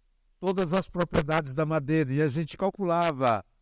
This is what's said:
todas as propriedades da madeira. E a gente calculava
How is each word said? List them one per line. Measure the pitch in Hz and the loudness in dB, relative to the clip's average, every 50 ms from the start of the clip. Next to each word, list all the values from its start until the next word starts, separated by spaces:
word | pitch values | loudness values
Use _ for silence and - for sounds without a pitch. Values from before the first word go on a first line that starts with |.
| _ _ _ _ _ _ _ - | _ _ _ _ _ _ _ -6
todas | 180 185 190 185 190 156 160 | -4 -2 0 0 0 0 0
as | 190 180 - | -2 -2 -2
propriedades | - 175 175 156 - 175 160 143 156 160 165 135 131 | -2 -2 -2 0 0 0 0 2 0 0 0 -2 -2
da | 143 160 | -2 -2
madeira. | 151 160 156 139 131 156 160 156 127 | 0 0 -2 0 2 2 2 2 2
E | 131 143 156 | 2 0 0
a | 151 | 0
gente | 123 160 165 143 - - | 0 -2 -4 -6 -6 -4
calculava | 196 196 - - 196 175 165 170 175 170 151 127 135 123 113 101 92 _ _ _ | -2 -2 -2 -2 -2 0 2 2 2 0 0 2 2 2 2 2 -2 _ _ _